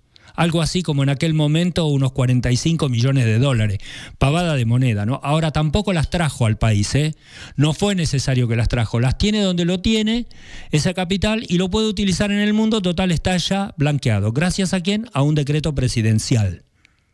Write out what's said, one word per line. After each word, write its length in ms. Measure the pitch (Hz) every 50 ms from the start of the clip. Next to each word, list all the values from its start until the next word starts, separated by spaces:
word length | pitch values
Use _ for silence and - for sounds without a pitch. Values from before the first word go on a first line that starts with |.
| _ _ _ - - - -
Algo 280 | - 160 170 160 170 156
así 180 | - - 180
como 220 | 170 - 151 139 139
en 60 | 139
aquel 260 | 139 123 170 165 156
momento 500 | 156 151 147 151 165 180 180 - 185 165
unos 260 | 151 143 135 135 131
cuarenta 400 | - - 127 127 127 123 110 123
y 60 | 127 120
cinco 320 | - 160 170 151 165 135
millones 360 | 123 113 123 135 135 135 120
de 120 | 113 110 113
dólares. 400 | 135 143 127 113 110 101 98 98 - - - - - - - -
Pavada 380 | 131 135 151 175 180 165 151
de 100 | 131 117
moneda, 400 | 113 120 123 131 123 107 101 101
¿no? 140 | 107 135 -
Ahora 300 | - 139 151 160 165 156
tampoco 420 | - 156 156 156 143 208 196 208 185
las 160 | 160 135 -
trajo 380 | - 180 165 139 - - 120 110
al 100 | 110 -
país, 380 | - 113 107 101 104 - -
¿eh? 180 | 135 151 156 151 - - - - - - - -
No 200 | - 143 156 151
fue 180 | - 202 202 202
necesario 540 | 180 160 - - 135 - - 131 127 123 113
que 80 | 117
las 120 | 117 110 -
trajo. 320 | - 120 113 - - 117
Las 200 | 123 131 127 -
tiene 220 | 180 208 214 214
donde 220 | 202 185 180 175 175
lo 160 | 170 185 185
tiene, 460 | 185 226 220 220 214 214 226 240 233 - - - - - - - - -
esa 240 | - 151 - 185 180
capital, 500 | 185 185 165 196 190 214 214 220 220 247 -
y 120 | 180 175
lo 100 | 190 185
puede 180 | 185 220 220 220
utilizar 440 | 202 196 208 190 180 - 208 202
en 80 | 202 202
el 140 | 208 208 214
mundo. 280 | 214 220 220 226 220
Total, 300 | 180 180 175 175 190 180
está 260 | 170 143 - 190 185 175
ya 380 | - - 190 196 196 - - -
blanqueado. 540 | 139 151 147 139 - 120 110 101 101 107
¿Gracias 420 | 113 143 175 180 - - 190 165 190
a 80 | 185
quién? 260 | 165 196 202 214 226 - -
A 80 | 131
un 140 | 139 147 156
decreto 400 | 151 139 135 147 156 147 160 143
presidencial. 880 | 139 127 117 - 123 110 110 110 107 - - 131 113 104 92 87 - - _ _ _ _ _ _ _ _ _